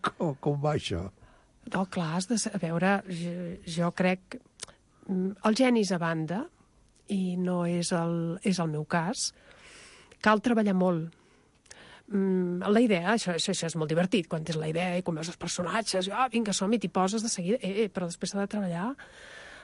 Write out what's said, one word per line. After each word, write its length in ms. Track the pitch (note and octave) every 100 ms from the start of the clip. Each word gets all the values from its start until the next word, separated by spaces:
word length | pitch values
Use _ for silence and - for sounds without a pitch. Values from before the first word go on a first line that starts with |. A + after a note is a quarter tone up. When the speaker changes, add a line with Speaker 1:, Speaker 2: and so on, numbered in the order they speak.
| -
Speaker 1:
com, 300 | - E3+ C3+
com 180 | - D3
va 140 | D3 D3
això? 300 | - F2+ F#2+ - - - _ _ -
Speaker 2:
No, 120 | F3+ F#3+
clar, 220 | - E3 E3
has 120 | F#3
de 80 | A3+
sa-, 120 | A3
a 80 | G3
veure, 340 | E3 E3+ F#3 G3 -
jo, 240 | F3 E3+ F3 F3 F3 -
jo 240 | D#3+ E3+ -
crec, 400 | F#3 F#3 - - - _ - - _ _ -
mm, 340 | F#3+ F#3 G3+ G#3+
els 80 | G#3+
genis 320 | B3+ A#3 G3
a 40 | F#3
banda, 420 | E3 E3 D#3+ F3+ E4 _ _ _ _ _ _
i 220 | G3+ F#3 F3+
no 280 | F3+ F3+ E3+
és 240 | F3 E3+ F3
el, 400 | E3+ E3+ E3 E3 -
és 160 | F3+
el 80 | E3
meu 160 | D3+ D3+
cas, 460 | F3 E3 A#3 - - - - - - - - - -
cal 200 | - G#3+
treballar 320 | A3+ A#3 G#3 F#3
molt. 320 | F#3 E3+ E3 - _ _ _ _ _ - - - -
Mm, 480 | G3 F#3+ F#3 F3+ F3+ F#3+
la 120 | G#3
idea, 320 | B3 F#3 F3
això, 180 | A3+ F#3 E3+
això, 180 | -
això 140 | F#3 E3
és 60 | E3
molt 100 | D#3
divertit, 380 | D#3+ F3+ G#3+ E3
quan 160 | E3
tens 140 | D#3 D#3+
la 80 | D#3
idea 300 | D#3+ F3+ F3
i 60 | F#3
quan 100 | D#3+
veus 140 | E3
els 80 | E3+
personatges, 680 | E3+ - F3 G3 A3 F#3 F#3
ah, 140 | G3+ B3+
vinga, 200 | A3+ G#3+ F#3+
som-hi, 240 | G3 A#3
t'hi 80 | G3
poses 300 | F#3+ F#3 A3
de 60 | A3
seguida, 280 | - F3 A#3+
eh, 220 | F#3+ G3
eh, 40 | G#3+
però 200 | - F3
després 240 | E3+ F#3
s'ha 80 | G3
de 80 | G3+
treballar. 380 | G#3 F#3+ E3 G3+ C#4 - - - - - -